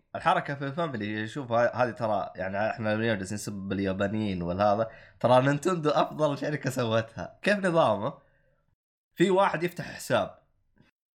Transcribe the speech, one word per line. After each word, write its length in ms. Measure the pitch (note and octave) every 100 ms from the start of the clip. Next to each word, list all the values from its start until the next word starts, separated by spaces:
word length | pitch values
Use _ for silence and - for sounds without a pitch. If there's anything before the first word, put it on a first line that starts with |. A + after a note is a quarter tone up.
| _
الحركة 400 | - E3 F3 -
في 100 | C#3
الفاميلي، 640 | C#3 C#3 E3 A#2 G#2 G#2+ A2
شوف، 240 | D3 A#2
ه-، 220 | A#2 A#2+
هذه 160 | A2+ B2
ترى، 420 | G#2+ A2+ G2+ - -
يعني، 340 | F#2 G2 G#2+
إحنا 220 | B2+ A2
اليوم 240 | G#2+ A#2 G#2
جالسين 180 | F#2+
نسب 380 | G#2+ - G2+ G2
اليابانيين 680 | G2 F#2+ F#2+ G2+ G#2+ G#2+ F#2
والهذا، 480 | E2+ F#2 G#2 G#2 A2+ - - -
ترى 260 | A#2 B2+ C#3
نينتندو 440 | F#3 F#3+ F3 D3
أفضل 480 | D3+ - C#3+ D3+ C#3
شركة 320 | D3+ D3 C#3+
سوتها. 680 | B2+ A#2 A2+ A2 - F2 -
كيف 160 | F#3 G3+
نظامه؟ 600 | F#3+ E3 C3 G2+ A#2+ - _ _ _ _ _ _ _ _ _
في 160 | - F#3
واحد 320 | F#3 F#3+ D#3
يفتح 220 | E3+ -
حساب. 540 | - - - A#2 - - _ _ _ _ _ _ _